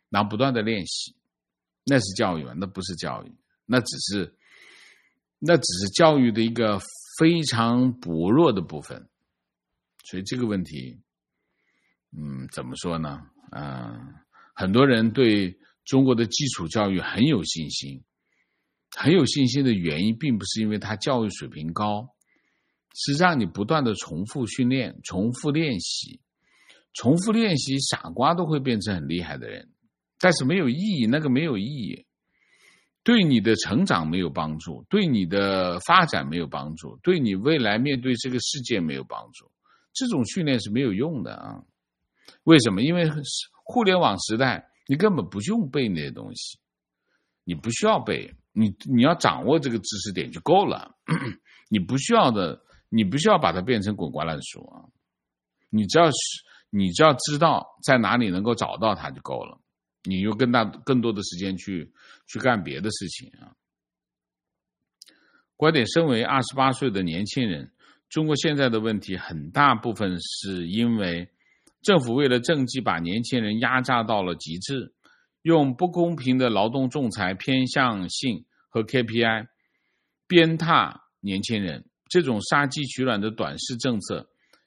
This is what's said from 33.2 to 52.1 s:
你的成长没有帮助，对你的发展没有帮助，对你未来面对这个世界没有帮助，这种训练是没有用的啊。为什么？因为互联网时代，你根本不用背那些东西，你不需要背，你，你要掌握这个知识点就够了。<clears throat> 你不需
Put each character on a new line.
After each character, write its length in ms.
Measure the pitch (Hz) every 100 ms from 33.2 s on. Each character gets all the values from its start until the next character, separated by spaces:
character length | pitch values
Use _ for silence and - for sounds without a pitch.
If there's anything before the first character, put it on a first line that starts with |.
你 200 | 170 123
的 120 | 104 110
成 280 | - 107 190
长 240 | 110 78
没 80 | 87
有 120 | 87
帮 280 | 67 78 78
助， 260 | 87 65 -
对 160 | 202 185
你 200 | 117 87
的 520 | 98 98 95 90 87
发 240 | - 175 170
展 200 | 98 69
没 120 | 82
有 100 | -
帮 260 | 71 73 80
助， 200 | - -
对 160 | - 180
你 160 | 120 95
未 240 | 120 160
来 180 | 110 107
面 220 | 135 135
对 160 | 127 120
这 140 | 131
个 100 | 123
世 220 | - 143
界 180 | 120 113
没 160 | 82 67
有 80 |
帮 260 | - 57 58
助， 180 | - _ _ _ _ _
这 140 | - 262
种 180 | 175 113
训 200 | - 151
练 120 | 127
是 80 | 104
没 100 | 107
有 140 | 135
用 280 | 95 147 151
的 140 | 69 50
啊。 280 | 50 - - _ _ _ _ _ - - -
为 120 | 160
什 120 | 117
么？ 100 | 95
因 140 | 135 175
为 160 | 160 151 139 - - _ -
互 180 | -
联 160 | 208 185
网 180 | 147 98
时 180 | - 113
代， 340 | 131 104 - _ _
你 80 | 139
根 220 | 214 165
本 120 | 90
不 120 | 98
用 280 | 110 233 165
背 200 | 151 120
那 60 | 82
些 160 | 71
东 220 | 57 55
西， 240 | - - - _ _ _ _ _ _ _ _
你 100 | -
不 160 | 82 110
需 140 | 120 214
要 140 | 196
背， 340 | 110 73 - - _
你， 200 | - 110 95 -
你 160 | 123
要 120 | 131 170
掌 300 | 123 73 95
握 140 | 160
这 100 | 135
个 80 | 117
知 180 | - 104
识 160 | 101
点 180 | 90 69
就 80 | 82
够 260 | 104 180 180
了。 300 | - - _ - 165 127 98
<clears throat> 320 | _ - _
你 80 | 104
不 200 | 92 131
需 160 | -